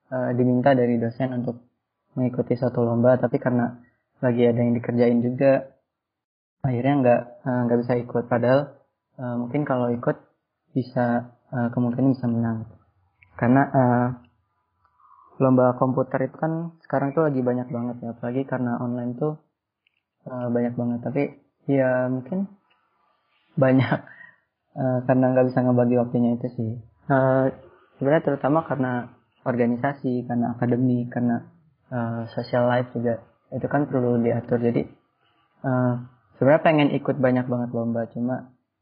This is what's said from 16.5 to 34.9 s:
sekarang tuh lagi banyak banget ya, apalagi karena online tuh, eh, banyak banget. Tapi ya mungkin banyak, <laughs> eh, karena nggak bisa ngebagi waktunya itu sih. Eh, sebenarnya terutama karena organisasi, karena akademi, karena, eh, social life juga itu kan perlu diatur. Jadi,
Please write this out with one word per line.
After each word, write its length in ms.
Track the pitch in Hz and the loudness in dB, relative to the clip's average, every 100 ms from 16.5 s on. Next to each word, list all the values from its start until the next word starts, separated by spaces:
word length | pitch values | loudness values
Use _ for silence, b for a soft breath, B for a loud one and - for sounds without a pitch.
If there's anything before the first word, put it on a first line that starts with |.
| 160 170 - | -4 -8 -12
sekarang 320 | - 135 139 | -4 -2 0
tuh 160 | 165 156 | 0 0
lagi 160 | 131 123 | 0 0
banyak 240 | 123 123 | -2 -4
banget 320 | 117 120 120 | -6 -6 -8
ya, 80 | 117 117 | -12 -10
apalagi 240 | 120 127 135 | -6 -6 -4
karena 320 | 127 123 120 | -4 -2 -4
online 320 | 123 120 120 | -4 -6 -6
tuh, 240 | 120 151 156 _ _ _ _ _ _ _ _ - | -4 -6 -6 _ _ _ _ _ _ _ _ -14
eh, 220 | 127 123 | -8 -2
banyak 240 | 120 120 | -2 -2
banget. 260 | 120 120 117 120 | -2 -4 -4 -4
Tapi 160 | 143 143 - _ _ - | -2 -4 -6 _ _ 0
ya 400 | 139 131 127 127 | 2 2 0 -2
mungkin 400 | 131 127 185 196 - _ _ _ _ _ _ _ _ _ | -4 -6 -6 -6 -12 _ _ _ _ _ _ _ _ _
banyak, 440 | - 131 131 110 - B B B B | 0 4 4 2 -2 B B B B
<laughs> 400 | B _ _ 147 | B _ _ -6
eh, 180 | 131 127 123 | -2 -2 2
karena 200 | 131 127 | 2 4
nggak 140 | 127 127 | 4 2
bisa 60 | 127 | 2
ngebagi 340 | 123 123 120 123 | 2 2 2 2
waktunya 320 | 120 123 120 | 0 0 0
itu 140 | 120 123 - | -2 -6 -6
sih. 140 | 110 117 - _ - | -6 -8 -14 _ 0
Eh, 320 | 135 131 131 135 - - _ _ _ | 2 4 2 0 -4 -16 _ _ _
sebenarnya 240 | 135 160 147 | 0 2 2
terutama 400 | 139 135 160 160 | 0 0 0 -2
karena 480 | 151 127 123 120 - _ _ 135 | -4 -2 -4 -8 -16 _ _ -4
organisasi, 800 | 120 120 120 139 139 131 123 123 | 0 0 0 -4 -4 -4 -4 -4
karena 320 | 120 117 - | -4 -4 -2
akademi, 480 | 120 123 127 123 120 | 0 2 2 0 -2
karena, 400 | 120 120 120 - _ _ _ _ | -2 -2 -2 -6 _ _ _ _
eh, 280 | 123 117 117 117 | -6 -6 -6 -8
social 320 | 127 120 123 120 | -8 -2 2 2
life 240 | 123 123 123 | 2 0 -4
juga 240 | 117 113 - _ _ | -4 -4 -8 _ _
itu 140 | 135 127 | -8 -2
kan 160 | 147 143 | -2 0
perlu 320 | 135 123 120 | 0 0 0
diatur. 400 | 117 117 - 120 | 0 -2 -2 0
Jadi, 240 | 120 117 - | 0 0 -4